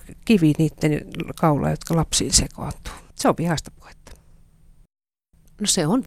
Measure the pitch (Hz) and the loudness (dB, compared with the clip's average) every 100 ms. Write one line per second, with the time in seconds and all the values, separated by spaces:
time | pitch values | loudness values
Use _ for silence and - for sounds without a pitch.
0 | - - - 214 156 143 156 - 156 147 | 0 -6 2 4 4 4 0 0 0 0
1 | - - - - 165 139 151 156 - 165 | -4 -10 -8 0 2 2 0 -2 -2 -2
2 | - - - - - - - - - - | 0 -2 0 0 0 -6 -10 -10 -14 -16
3 | - - 262 - 170 151 - - - - | -18 -2 2 2 0 -2 -6 -16 -20 -20
4 | - - - - - _ - - _ _ | -20 -20 -20 -20 -20 _ -20 -20 _ _
5 | _ _ _ _ - - 208 - 151 262 | _ _ _ _ -18 -6 -2 0 2 0